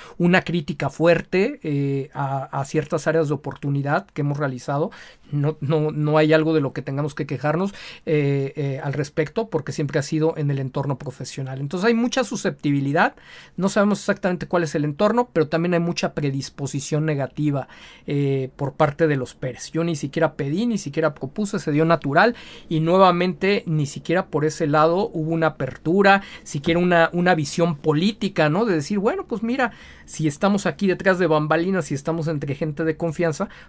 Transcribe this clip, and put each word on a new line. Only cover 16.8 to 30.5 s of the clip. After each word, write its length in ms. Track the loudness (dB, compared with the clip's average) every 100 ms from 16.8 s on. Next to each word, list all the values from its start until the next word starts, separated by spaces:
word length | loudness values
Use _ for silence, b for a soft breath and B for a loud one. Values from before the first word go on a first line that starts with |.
| -4 -2
negativa, 640 | 0 -2 -4 -2 -2 -2 -6 B B B -4
eh, 440 | 0 0 0 -4
por 200 | -6 -8
parte 340 | 0 0 2 2
de 80 | 2
los 180 | -2
Pérez. 380 | -8 -10 -10 -6
Yo 100 | -2
ni 140 | -2 -2
siquiera 380 | -4 0 0
pedí, 320 | 0 -4 -2 -2
ni 120 | -2
siquiera 360 | -4 -2 -2
propuse, 440 | -2 -10 -4 -4 -4
se 140 | -2
dio 120 | 2
natural 520 | 4 2 2 4 4 2 B B B
y 100 | -2
nuevamente 840 | 2 6 6 6 0 0 0 0 0
ni 200 | -2 -2
siquiera 400 | -6 -2 -2 0
por 180 | -2
ese 240 | -2 0 0
lado 420 | 4 4 4 0
hubo 200 | -2 -2
una 160 | 0 0
apertura, 720 | -2 -8 -4 0 4 6 6 B B
siquiera 340 | -10 -4 0 2
una, 300 | 4 4 4
una 220 | 4 2
visión 420 | 2 0 0 0 2
política, 720 | 0 2 2 0 -4 2 2
¿no? 160 | 2 2
De 80 |
decir, 240 | 0 0 0
bueno, 260 | 0 -2
pues 180 | -6 -6
mira, 300 | -4 -2 -2 B B B
si 240 | -16 -4 -4
estamos 380 | 0 2